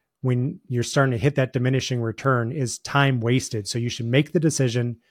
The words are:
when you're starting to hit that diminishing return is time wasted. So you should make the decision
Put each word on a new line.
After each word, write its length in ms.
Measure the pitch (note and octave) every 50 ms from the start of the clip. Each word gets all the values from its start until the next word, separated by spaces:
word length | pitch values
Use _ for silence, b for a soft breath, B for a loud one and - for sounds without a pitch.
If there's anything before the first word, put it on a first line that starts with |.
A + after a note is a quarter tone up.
| _ _ _ _ -
when 380 | C3 B2 B2 B2 D3 F3+ - _ -
you're 140 | B2+ A#2+ A#2
starting 300 | - - D3 C3+ C3+ B2
to 60 | A2
hit 160 | F#2 D3 C#3
that 160 | C#3+ C3 - -
diminishing 480 | B2+ B2 B2+ C3+ C3 - - C3 A#2+
return 500 | A#2 A2+ A2 - - C#3 C3 A#2+ A#2 A2+ C#3+
is 260 | D#3 C3 A2 - -
time 420 | - - - C#3 C#3 C#3 C3 A#2+
wasted. 480 | A2+ A#2 B2 C3 - - - G#2+ G#2 -
So 100 | - A#2
you 100 | A#2 A#2+
should 180 | - - A#2
make 260 | A#2 B2 C#3+ D#3 - -
the 80 | F3
decision 560 | D3+ D#3+ - - C3+ B2 A2+ B2 A#2+ A#2+ A#2 - _ _